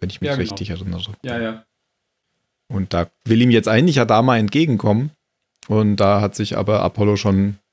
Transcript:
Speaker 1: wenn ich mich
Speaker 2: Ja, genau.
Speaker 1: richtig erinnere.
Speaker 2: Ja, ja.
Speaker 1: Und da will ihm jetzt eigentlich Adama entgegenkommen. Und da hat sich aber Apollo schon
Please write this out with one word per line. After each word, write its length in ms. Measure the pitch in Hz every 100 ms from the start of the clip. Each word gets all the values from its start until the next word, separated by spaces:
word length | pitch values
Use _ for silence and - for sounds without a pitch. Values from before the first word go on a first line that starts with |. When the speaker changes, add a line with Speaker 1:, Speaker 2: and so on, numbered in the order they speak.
Speaker 1:
wenn 80 | -
ich 140 | -
mich 60 | 147
Speaker 2:
Ja, 80 | 139
genau. 40 |
Speaker 1:
richtig 280 | 87 98 -
erinnere. 420 | 87 95 87 90 104
Speaker 2:
Ja, 160 | 127 117
ja. 260 | 113 110 _ _ _ _ _ _ _ _ _ _ -
Speaker 1:
Und 260 | 98 92
da 160 | 85 85 _ -
will 160 | 113
ihm 80 | 123
jetzt 180 | 117 107
eigentlich 320 | 110 165 139
Adama 380 | 113 110 127 120
entgegenkommen. 720 | 104 143 160 117 117 104 143 - _ _ _ - -
Und 280 | 107 107 101
da 260 | 101 101
hat 120 | 98
sich 220 | - 104 -
aber 260 | 101 104
Apollo 340 | 90 - 104 104
schon 400 | 110 98 101 101 _